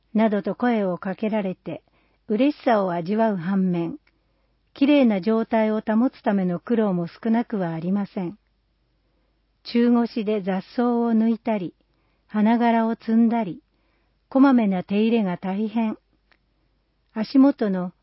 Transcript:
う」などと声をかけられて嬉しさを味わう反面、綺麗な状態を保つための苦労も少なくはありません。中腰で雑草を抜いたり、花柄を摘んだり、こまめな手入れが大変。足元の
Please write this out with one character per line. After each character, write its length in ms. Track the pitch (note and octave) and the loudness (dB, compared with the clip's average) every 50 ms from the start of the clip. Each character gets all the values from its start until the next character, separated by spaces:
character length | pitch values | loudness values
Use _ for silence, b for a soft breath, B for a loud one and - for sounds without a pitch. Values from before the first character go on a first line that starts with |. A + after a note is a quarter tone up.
| _ _ - | _ _ 0
う」 40 | G#3 | 0
な 120 | A3 G#3+ | 2 2
ど 120 | G#3 G3+ | 0 -2
と 140 | G3 G#3+ F#3 | -2 -4 -4
声 280 | - B3 B3 A#3 G#3+ G3+ | -2 -2 0 0 0 -2
を 120 | F#3 F3 - | -2 -4 -4
か 180 | - G3 F#3 | -6 -8 -6
け 140 | - A3 G#3+ | -4 -4 -4
ら 120 | G#3+ G#3+ | -4 -4
れ 140 | F#3+ F#3 F3+ | -4 -6 -8
て 280 | - _ E3+ D3+ - - _ _ _ _ _ _ _ _ - | -10 _ -14 -14 -14 -16 _ _ _ _ _ _ _ _ -6
嬉 280 | G#3+ G#3 C4 D4 D4 - | -2 0 0 0 0 -2
し 60 | - | 0
さ 220 | C4+ A3+ G#3 G3 | 0 2 2 0
を 80 | F#3 E3+ | 0 -2
味 240 | F3 E3+ F3 G#3 A3 | -4 -4 -4 -2 0
わ 160 | A3+ A3+ G3+ | 0 0 -2
う 20 | |
反 360 | F#3 D#3 F#3 G3+ G3 F#3+ F#3 | -4 -4 -2 0 0 0 0
面、 280 | F3 E3+ E3+ E3 - - _ _ _ _ _ _ _ _ _ _ _ _ _ _ _ | 0 -2 -4 -6 -8 -12 _ _ _ _ _ _ _ _ _ _ _ _ _ _ _
綺 140 | - C#4 C4 | -2 2 4
麗 180 | D4 C#4+ C4 | 4 4 4
な 140 | A#3 G#3 F#3+ | 4 2 0
状 260 | E3+ A3 A3 A3+ A3+ | 0 0 0 0 0
態 260 | - A#3 A3 A3 G#3+ | 0 0 0 0 0
を 100 | G#3+ A3 | -2 -2
保 280 | - - G#3+ A3 B3 C4 | -2 0 0 2 2 0
つ 120 | - - _ | -2 -4 _
た 100 | A#3+ G3+ | -2 0
め 120 | G3 F#3 | 0 0
の 140 | F3+ F3 F3 | -2 -2 -4
苦 180 | - - A#3+ A3+ | -4 -2 0 0
労 160 | G#3+ G3+ F#3 | 0 0 0
も 140 | F3 E3+ E3+ | -2 -4 -6
少 220 | - - - A3+ | -10 -8 -4 -2
な 140 | A3+ A#3 A#3+ | 0 0 -2
く 160 | - - G3 | -4 -4 -4
は 140 | F3+ E3 E3 | -4 -4 -6
あ 60 | D#3+ | -6
り 120 | E3 F3+ | -4 -2
ま 140 | G3 G3+ G3 | -2 -2 -4
せ 180 | - - G#3 F3+ | -6 -6 -8 -8
ん。 140 | E3+ G#3 - _ _ _ _ _ _ _ _ _ _ _ _ _ _ _ _ _ _ _ _ _ _ _ _ _ | -8 -10 -14 _ _ _ _ _ _ _ _ _ _ _ _ _ _ _ _ _ _ _ _ _ _ _ _ _
中 280 | - - A#3+ A#3+ A#3+ | -4 0 2 2 4
腰 320 | A#3+ A#3 A#3 A3 - A#3 G#3 | 4 2 0 -2 -4 -4 -4
で 180 | G3+ G#3+ G#3+ | -2 -2 -2
雑 240 | F3+ F#3+ F#3 F#3+ - - - | -2 -2 -4 -4 -6 -6 -4
草 220 | - A#3+ B3 A#3+ A#3 | -2 0 0 0 0
を 140 | A#3 A#3 A#3 | 0 0 2
抜 160 | A3 A3 A3+ | 2 2 2
い 80 | A3+ G#3+ | 0 -2
た 200 | - A#3 A3 G#3 | -2 -4 -4 -4
り、 160 | F3+ - - _ _ _ _ _ _ _ _ _ _ _ | -4 -8 -12 _ _ _ _ _ _ _ _ _ _ _
花 300 | - G#3+ G#3 A3 A#3+ A3+ | -2 0 2 2 2 2
柄 300 | A#3+ A#3 A3+ A3+ A3+ A3+ | 2 2 2 2 0 -2
を 80 | A#3 | -4
摘 200 | - - - A3+ | -6 -4 0 2
ん 140 | A3+ A#3 A3+ | 4 4 2
だ 140 | A3+ A#3 A3 | 2 -2 -4
り、 180 | F3+ - - - _ _ _ _ _ _ _ _ _ _ _ _ _ | -6 -10 -12 -16 _ _ _ _ _ _ _ _ _ _ _ _ _
こ 100 | - C4+ | 2 4
ま 140 | C4+ C#4 B3+ | 6 6 6
め 140 | A#3+ A3 G3 | 4 2 2
な 160 | F#3+ F3+ F3 | 0 -2 -4
手 180 | - G3 G#3 | -2 -2 0
入 100 | A3 A3+ | 2 2
れ 120 | A#3 A3+ G#3 | 2 0 0
が 140 | F#3 F3 - | -2 -4 -4
大 300 | - F#3 F#3+ G3+ A3 G#3+ | -6 -6 -4 -4 -6 -4
変。 300 | G#3 A#3 A3+ A3 - - _ _ _ _ _ _ _ _ _ _ _ _ _ _ _ _ _ _ _ _ _ _ _ | -2 -2 -2 -2 -4 -8 _ _ _ _ _ _ _ _ _ _ _ _ _ _ _ _ _ _ _ _ _ _ _
足 240 | A3 G#3+ - - C4+ | -8 -8 0 4 4
元 300 | C4 C#4+ C#4+ - A#3 G3+ | 4 4 4 0 -2 -2
の 240 | F#3+ F#3 F3+ F#3 - _ | -2 -4 -4 -8 -10 _